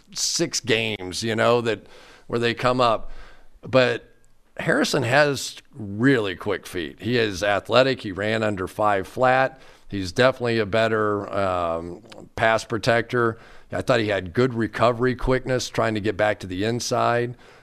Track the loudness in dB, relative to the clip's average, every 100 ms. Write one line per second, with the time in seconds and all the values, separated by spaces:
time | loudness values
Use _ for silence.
0 | _ -8 -4 -2 -2 -4 0 0 0 -4
1 | -6 -6 -2 2 4 4 2 -4 -6 -20
2 | -20 -20 -8 -2 -2 0 0 2 2 2
3 | -4 -10 -14 -18 -20 -20 0 2 4 0
4 | -8 _ _ _ _ -8 -2 0 2 0
5 | 2 4 4 0 -6 -12 -18 -14 -10 0
6 | 2 4 0 -4 -4 -4 -4 -8 -8 -6
7 | -2 0 0 0 0 0 2 4 4 2
8 | -6 -4 -2 0 0 -2 -6 -2 0 0
9 | -2 0 2 4 0 -4 -20 -20 -10 -6
10 | -4 2 2 2 0 0 0 2 2 2
11 | 0 -2 -4 -2 0 0 0 -2 -6 -12
12 | -16 -20 -14 0 2 2 0 -4 0 0
13 | 0 0 0 -2 -10 -20 -8 -6 0 0
14 | 2 -2 -2 0 0 0 -4 2 2 2
15 | 0 0 0 0 0 -4 -4 -2 0 0
16 | -2 0 0 0 -4 -4 -2 -2 -2 0
17 | 0 0 -2 -8 -18 -20